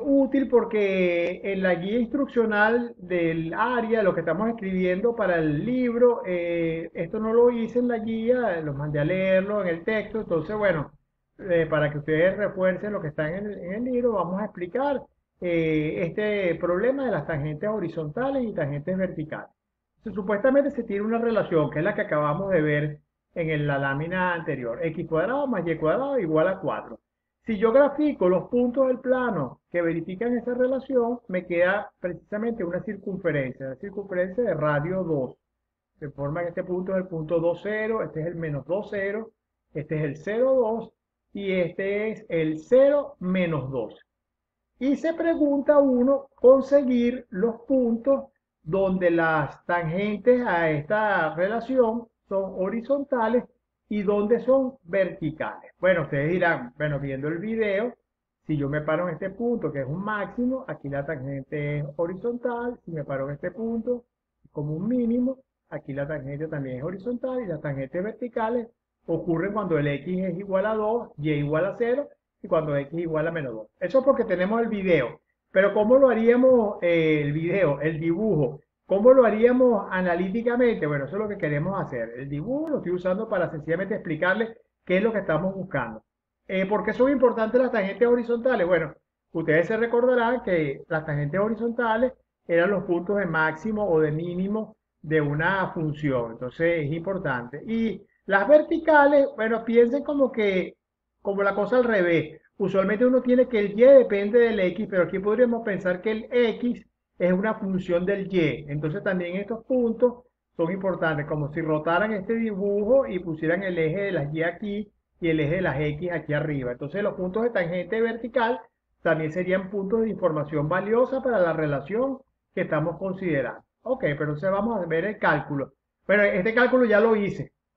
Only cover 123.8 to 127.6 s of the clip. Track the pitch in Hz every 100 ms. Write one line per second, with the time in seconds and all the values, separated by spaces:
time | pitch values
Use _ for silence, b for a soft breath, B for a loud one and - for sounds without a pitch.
123.8 | - 254 202 185 151 147 190 196 220 220
124.8 | 170 165 196 208 185 151 - 143 127 _
125.8 | _ _ - 202 202 208 202 226 247 254
126.8 | 240 208 226 220 196 147 - _